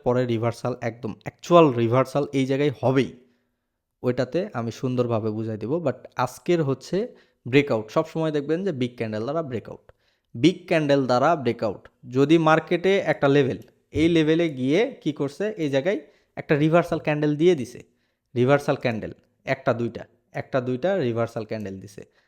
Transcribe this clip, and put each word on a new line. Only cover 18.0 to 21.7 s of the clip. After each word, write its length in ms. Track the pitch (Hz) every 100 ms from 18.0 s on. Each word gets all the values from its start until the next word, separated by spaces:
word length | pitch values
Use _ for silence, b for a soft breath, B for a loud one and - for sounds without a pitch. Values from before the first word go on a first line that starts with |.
| _ _ _
রিভার্সাল 420 | 120 123 143 143 135
ক্যান্ডেল 280 | 127 110 90 - _ _ -
একটা 260 | 135 - 117
দুইটা, 220 | 117 110 - _ _ -
একটা 180 | - 135 123
দুইটা 240 | 127 175 196 127
রিভার্সাল 360 | 113 117 123 107
ক্যান্ডেল 260 | 110 101